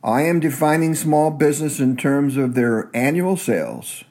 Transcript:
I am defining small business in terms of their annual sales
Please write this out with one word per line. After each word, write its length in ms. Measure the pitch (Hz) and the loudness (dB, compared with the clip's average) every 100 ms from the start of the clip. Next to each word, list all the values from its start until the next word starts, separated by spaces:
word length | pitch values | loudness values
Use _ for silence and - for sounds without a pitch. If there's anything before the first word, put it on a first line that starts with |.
I 200 | - 117 | 0 0
am 160 | 156 170 | 2 2
defining 560 | 151 131 151 156 160 156 | 0 0 0 2 0 -2
small 340 | 160 151 156 | 0 2 2
business 500 | 147 151 147 156 143 | 2 0 2 -4 0
in 160 | 131 127 | 0 0
terms 420 | 143 139 143 131 | 0 0 0 0
of 180 | 131 123 | 0 0
their 340 | 120 113 107 | 2 0 -2
annual 460 | 120 131 165 180 190 | -2 0 0 0 -2
sales 680 | - 101 78 64 - - - | 0 -2 -2 -8 -14 -18 -20